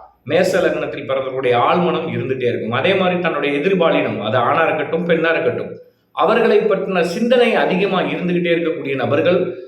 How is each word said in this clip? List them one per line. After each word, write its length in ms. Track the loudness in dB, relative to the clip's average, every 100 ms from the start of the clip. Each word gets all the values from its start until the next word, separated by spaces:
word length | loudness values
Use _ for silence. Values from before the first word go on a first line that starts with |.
| -18 _
மேச 360 | -2 0 2 2
லக்னத்தில் 480 | 0 -2 -4 -8 -6
பிறந்தவர்களுடைய 480 | -4 -4 -2 0 2
ஆழ்மனம் 520 | 2 2 0 -2 -4
இருந்துட்டே 340 | -4 -4 -2 -2
இருக்கும். 220 | -2 -4
அதே 240 | -2 0
மாதிரி 260 | 2 2 0
தன்னுடைய 380 | -2 -2 -2 0
எதிர்பாலினம், 640 | 0 2 2 2 0 -4
அது 180 | -2 0
ஆணா 260 | 2 2
இருக்கட்டும், 420 | 2 0 -2 -4 0
பெண்ணா 220 | 0 2
இருக்கட்டும், 420 | 0 0 -4 -6 -12 -18 _ _
அவர்களை 460 | -2 0 2 4 4
பற்றின 420 | 2 0 0 -2
சிந்தனை 540 | -2 -2 2 4 4
அதிகமா 460 | 2 0 0 0 0
இருந்துகிட்டே 500 | -2 -2 -2 0 0
இருக்கக்கூடிய 400 | 0 0 -4 -4
நபர்கள் 640 | -2 0 2 2 2 0 -6